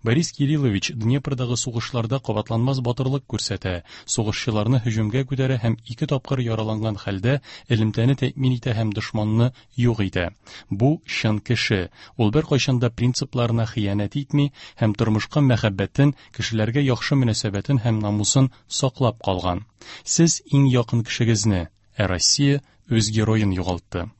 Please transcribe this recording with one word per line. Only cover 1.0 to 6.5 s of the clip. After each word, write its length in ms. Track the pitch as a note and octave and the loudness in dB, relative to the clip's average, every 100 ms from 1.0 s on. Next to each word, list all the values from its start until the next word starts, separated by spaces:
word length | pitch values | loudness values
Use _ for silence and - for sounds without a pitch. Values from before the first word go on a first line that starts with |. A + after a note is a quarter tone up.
| A2 C3+ C#3 C3+ B2 B2 | 0 0 -2 -4 -2 -2
сугышларда 640 | - A#2 - B2 A2+ C3+ | -4 -4 -4 -4 -2 -4
кабатланмас 600 | - G#2+ G#2+ A2+ B2+ C3+ | -2 -4 -2 0 0 0
батырлык 460 | A#2+ B2 C3 C#3 - | -2 -2 -2 -2 -4
күрсәтә, 560 | A2 - G2 F#2+ F2 - - - | -6 -4 -4 -4 -6 -8 -20 -6
сугышчыларны 760 | - G#2+ G#2 - G#2+ G#2+ C3 A2+ | -4 -2 -2 -2 -2 2 0 0
һөҗүмгә 400 | A2 G#2+ B2 C3+ | -2 0 -2 -4
күтәрә 320 | C3 C3 C3 | -2 0 0
һәм 160 | A#2+ A2 | -2 -4
ике 240 | - A#2 D3+ | -6 -8 -2
тапкыр 320 | C3+ - C3 | -4 -2 -4
яраланган 560 | A#2 | -2